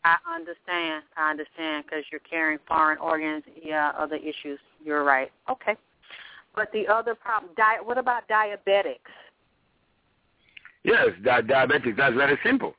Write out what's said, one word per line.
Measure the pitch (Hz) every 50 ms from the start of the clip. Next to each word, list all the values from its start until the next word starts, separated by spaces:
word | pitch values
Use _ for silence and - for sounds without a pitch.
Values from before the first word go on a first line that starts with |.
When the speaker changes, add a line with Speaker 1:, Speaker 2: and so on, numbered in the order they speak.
| _
Speaker 1:
I | 170 165 170 _ 349 330
understand. | 330 330 330 170 _ _ - 180 175 - 330 311 311 302 _ _ 165
I | 156 156
understand | 151 147 151 - _ - 165 160 151 151 147 -
'cause | 160 156 143 -
you're | 156 147
carrying | _ - - 165 160 156 151 151 _ -
foreign | 165 160 156 156 156 151
organs, | - 165 165 156 156 156 156 151 147 - -
yeah, | 160 160 156 156 151 147 147 - -
other | 156 147 156 151
issues. | - 156 147 - - 147 143 143 _ _ _ _ 156
You're | 151 147 147 143
right. | 143 139 131 135 - _ _ _ -
Okay. | 262 - - - - _ _ _ _ _ _ _ - - - - - - - _ _
But | - 214 208
the | - 220 202 190
other | 208 226 233 233 226
problem, | _ _ - 226 214 185 180 170 -
di-, | 220 214 226 208 190
what | 220 240 254
about | 254 247 247 240 - _
diabetics? | 220 214 214 208 208 202 _ 202 196 202 196 160 127 - _ - - - - - _ _ _ _ _ _ _ _ _ _ _ _ _ _ _ _ _ _ _ _ _ _ _ _ _ - _ - _ _ _
Speaker 2:
Yes, | - - 226 135 117 92 87 98
di-, | 123 123 120
diabetics. | 113 110 135 135 131 127 143 147 123 123 107 98
That's | 139 139 117
very | 123 139 139 143 - -
simple. | 220 262 262 - 151 -